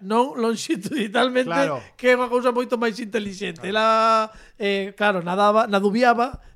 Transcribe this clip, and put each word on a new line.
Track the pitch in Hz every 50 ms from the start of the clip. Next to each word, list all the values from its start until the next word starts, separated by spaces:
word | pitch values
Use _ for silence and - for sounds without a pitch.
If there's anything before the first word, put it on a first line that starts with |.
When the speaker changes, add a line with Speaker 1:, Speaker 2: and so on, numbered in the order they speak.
| 190
Speaker 1:
non | 190 220 233 247 285 -
longitudinalmente, | 262 226 226 233 - - - 320 185 185 - 302 294 214 220 190 240 247 262 254 254 254 247
Speaker 2:
Claro. | - 269 277 - 147 123 107 - _
Speaker 1:
que | - 247 247
é | 247 247
unha | 254 240
cousa | 240 247 240 254
moito | 233 240 247 - 254
máis | 226 240 233 202 202
intelixente. | 247 202 202 226 208 202 190 185 202 180 175 160 - 185
Ela, | 202 214 220 226 220 220 220 226 220 220 220 214 220 - - - _ -
eh, | 214 202 196 196 190 202 202 -
claro, | 208 208 196 180 165
nadaba, | 175 180 196 208 208 208 220 226 214
nadubiaba, | 202 196 196 208 196 233 247 247 240 226 240 269 277 - - - -